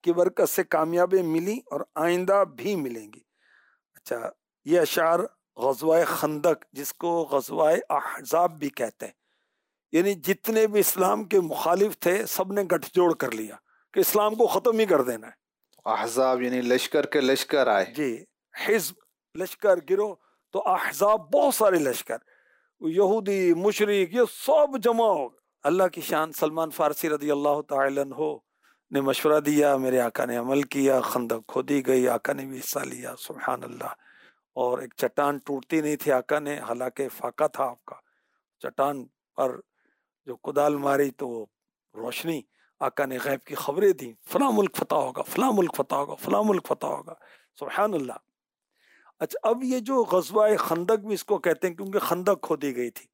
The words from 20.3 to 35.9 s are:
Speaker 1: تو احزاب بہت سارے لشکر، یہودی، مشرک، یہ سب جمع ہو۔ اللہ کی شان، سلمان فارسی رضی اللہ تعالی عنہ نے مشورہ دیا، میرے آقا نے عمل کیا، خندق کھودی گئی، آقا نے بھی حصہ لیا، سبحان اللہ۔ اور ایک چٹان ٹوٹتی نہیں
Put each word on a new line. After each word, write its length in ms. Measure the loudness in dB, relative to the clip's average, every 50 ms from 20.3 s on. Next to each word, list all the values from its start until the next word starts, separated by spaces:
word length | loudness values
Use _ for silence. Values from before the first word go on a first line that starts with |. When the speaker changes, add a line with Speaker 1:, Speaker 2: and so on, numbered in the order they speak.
| _ _ _ _
Speaker 1:
تو 120 | -8 -4 0
احزاب 680 | 0 0 0 -2 -6 -2 2 2 2 2 2 0 0 2
بہت 200 | 2 2 2 2
سارے 220 | 4 4 4 4
لشکر، 420 | 4 2 0 -2 -4 -6 -8 -10 -10 _ _ _ _ _ _ _ _ _ _ _ _
یہودی، 720 | -6 -2 2 4 4 4 2 0 0 -2 0 2 4 4 4
مشرک، 600 | 4 2 -2 0 2 0 2 2 0 0 0 2
یہ 80 | 0 0 0
سب 460 | 0 -6 0 2 4 4 4 2 0 0 0
جمع 220 | 2 2 4 4
ہو۔ 220 | 4 2 2 -2 -6 _ _ _ _ _ _ 0
اللہ 200 | 0 2 4 2
کی 140 | 2 0 -6
شان، 300 | -6 -2 0 0 0 -2
سلمان 380 | -2 -2 -2 -2 0 -2 -4 -4
فارسی 400 | -2 0 0 0 0 0 -2 -2
رضی 220 | -2 -2 0 -2
اللہ 300 | 0 2 2 0 0 0
تعالی 400 | -2 -2 0 0 0 0 0 -2
عنہ 140 | -4 -4 -4 -6 -6 -6 -6 -8 _ _ _ _ _ _ _ _ _ _
نے 100 | -2 0
مشورہ 380 | 0 0 0 2 2 4 4 4
دیا، 380 | 4 2 4 4 4 4 4
میرے 220 | 2 2 2 2 2
آقا 260 | 2 0 0 -2 -4
نے 120 | -2 -2
عمل 240 | -4 -2 0 0 0
کیا، 400 | 0 -2 -2 0 2 4 4 2
خندق 500 | 2 0 -4 -4 -2 -2 -4 -6 -6 -6
کھودی 360 | -6 -6 -2 0 -2 0 2
گئی، 200 | 2 2 4 4
آقا 260 | 2 0 0 _ -4 -6
نے 120 | -6 -8
بھی 140 | -12 -12 -12
حصہ 200 | -10 -6 -6 -6
لیا، 360 | -6 -8 -10 -12 -12 -14 -14 -14
سبحان 440 | -14 -14 -12 -8 -6 -6 -6 -6 -8
اللہ۔ 300 | -14 -14 -12 -12 -12 -12 _ _ _ _ _ _ _ _ _ _ _ _
اور 260 | -4 -2 -2 -2 -4
ایک 140 | -6 -12 _
چٹان 400 | -4 -4 -2 _ 0 -2 -2 -2
ٹوٹتی 440 | -4 _ -8 -8 -8 -6 _ -2 -2
نہیں 140 | 0 -2